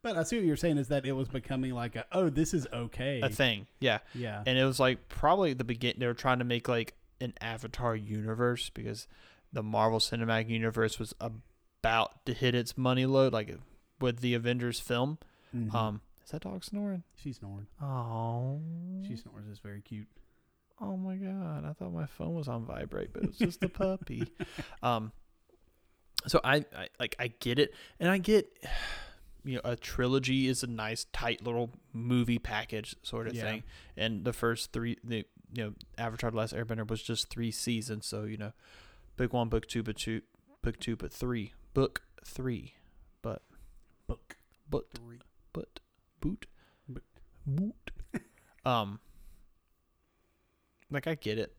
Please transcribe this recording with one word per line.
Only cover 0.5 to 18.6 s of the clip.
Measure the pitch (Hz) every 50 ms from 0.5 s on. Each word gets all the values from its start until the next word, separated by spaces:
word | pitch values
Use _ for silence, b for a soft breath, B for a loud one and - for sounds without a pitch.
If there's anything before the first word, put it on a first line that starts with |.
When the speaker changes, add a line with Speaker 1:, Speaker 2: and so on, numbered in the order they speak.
| 147
Speaker 1:
saying | - - 170 151 147
is | 135 117
that | 147 139 135
it | 135
was | 135 131 135 117
becoming | - 131 - - 135 131 131 131
like | 127 120 120 117 -
a, | 117 - -
"Oh, | 175 185 190 165
this | 135 147 160 - -
is | 165 127 -
okay." | - 120 120 110 - - 127 139 139 123
Speaker 2:
A | 127 127
thing, | 104 - 135 123 110 101 - - _ _
yeah. | 135 123 107 104 - - -
Speaker 1:
Yeah. | 127 120 113 104 104 107
Speaker 2:
And | 127 127
it | 131 131
was, | 135 131 -
like, | 131 127 127 - - -
probably | - - 139 147 175 202 190 160 131
the | 123 131
begin-, | 117 123 117 123 123 - -
they | 131
were | 120 120
trying | - - 131 127 123
to | 120
make, | 120 120 117 - -
like, | 123 117 110 - - - - _ _ _
an | 131 123 - -
Avatar | - 113 113 117 113 113 - - 123 120 113
universe | 110 104 104 107 107 107 110 110 113 123 120 123 120 - -
because | - 113 110 113 110 110 - B B B B B B B B B
the | - 120
Marvel | 107 107 107 107 107 113 113 110
Cinematic | - - 117 117 117 113 113 113 110 113
Universe | 117 113 113 113 110 113 113 107 - -
was | 110 98 - -
about | 113 117 110 110 - - _ _ _ _ _ _ - 113 113 113 110 - - - _
to | -
hit | 120 - 135 123 120
its | 120 120 123 - -
money | 127 127 127 127 131
load, | 131 135 135 135 131
like, | 113 110 107 101 - - - - - - _ _ _ _
with | 131 123 117 120
the | 123 123 120
Avengers | 120 117 120 123 123 120 120 113 -
film. | - - 123 120 127 143 156 - b b b b b b -
Speaker 1:
Mm-hmm. | 120 117 107 107
Speaker 2:
Um, | 117 110 110 104 107 - - - _ _
is | -
that | - 165
dog | - 190 196 185
snoring? | - - 208 202 208 202 190 180 170 _ _
Speaker 1:
She's | - - 147 120 -
snoring. | 110 98 101 101 104 - - -
Speaker 2:
Oh. | 147 139 135 127 117 117 113 113 113 117 117 120 127 131 139 151